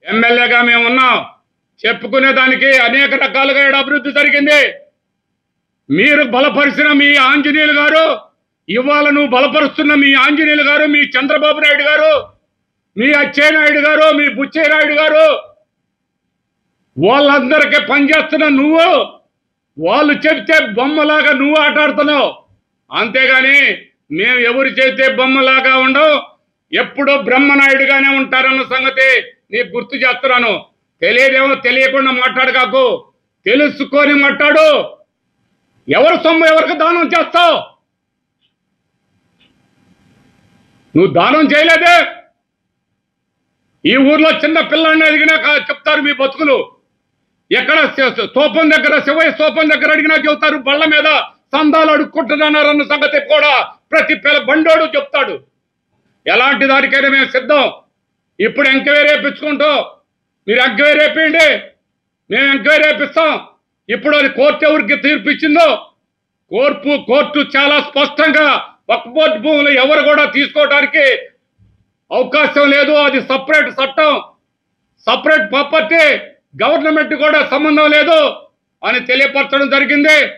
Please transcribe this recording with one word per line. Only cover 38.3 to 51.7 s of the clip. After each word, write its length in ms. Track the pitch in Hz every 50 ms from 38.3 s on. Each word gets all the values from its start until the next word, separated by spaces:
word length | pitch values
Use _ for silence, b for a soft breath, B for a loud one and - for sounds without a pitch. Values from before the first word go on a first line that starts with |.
| _ _ _ _ _ _ _ _ _ _ _ _ _ _ _ _ _ _ _ _ _ _ _ _ _ _ _ _ _ _ _ _ _ _ _ _ _ _ _ _ _ _ _ _ _ _ _ _ _ _ _ _ -
నువ్వు 160 | 151 185 180 135 170
దానం 260 | 180 233 269 311 311 226 285
చేయలేదే. 420 | 294 311 330 330 311 349 339 349 339 302 - - - - _ _ _ _ _ _ _ _ _ _ _ _ _ _ _ _ _ _ _ _ _ _ _ _ _ _ _ _ _ _ _ - 156
ఈ 20 | 233 269 269 277
ఊర్లో 200 | 302 302 311 320 311 311
చిన్న 160 | - 311 320 330 - -
పిల్లాడిని 340 | 285 311 320 311 311 320 320
అడిగినా 280 | 311 302 302 302 311 320 311 320
కా-, 200 | 294 294 277 - -
చెప్తారు 320 | 285 - _ 311 302 302 277
మీ 60 | 285 285 -
బతుకులు. 380 | 269 269 269 - 311 285 262 202 143 - _ _ _ _ _ _ _ _ _ _ _ _ _ _ _ _
ఎక్కడ 260 | 185 247 254 269 302 320 302 262 -
శ-, 160 | - 269 247 -
శ-, 120 | 226 214 -
స్తూపం 400 | - 254 294 285 208 320 320 302 311
దగ్గర, 200 | 311 320 294 302 294 -
శివయ్య 260 | 285 294 320 320 311 -
స్తూపం 300 | - 302 311 - 320 320 302 302
దగ్గర 160 | 262 277 302 311
అడిగినా 220 | 311 294 311 320 311 294
చెబుతారు, 320 | 302 294 302 311 302 294 294 240
బళ్ళ 160 | 269 285 294 320 311 302
మీద 160 | 302 294 311 302 262 - - _ _ _ _ -
సందాలు 360 | 285 311 302